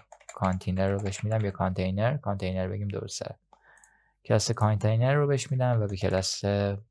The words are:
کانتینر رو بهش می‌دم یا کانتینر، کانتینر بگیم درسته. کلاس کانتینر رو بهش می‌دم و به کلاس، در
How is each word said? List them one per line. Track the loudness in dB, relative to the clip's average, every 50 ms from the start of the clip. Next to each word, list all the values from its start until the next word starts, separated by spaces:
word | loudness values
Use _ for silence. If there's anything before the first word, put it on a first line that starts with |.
| -6 _ -20 -20 -20 -20 -6
کانتینر | -2 0 0 0 0 -2 -2 0 2 2 2
رو | 2 0
بهش | 0 -2 -4 -4 -2
می‌دم | 0 0 0 0
یا | 0
کانتینر، | 0 0 -2 -2 0 0 0 0 0 0 2 0 0 0
کانتینر | -2 -4 -4 -2 -2 -2 -2 -2 -2 -2
بگیم | -4 -4 -4 -4
درسته. | -6 -6 -6 -8 -8 -10 -10 -10 -10 -12 _ _ _ _ _ -20 -20 -20 -20 -20 _ _ _ _ _ _ _
کلاس | 0 2 2 2 0
کانتینر | 0 2 2 2 2 2 2 2 2 4 2 2 4
رو | 2 2 2
بهش | 2 0 -2 -2
می‌دم | -2 0 2 2 2 2
و | 0 0
به | -2 -2
کلاس، | 0 0 2 2 0 0 -2 -2 0
در | 0 2 2 2 0 0 -4 -6 -14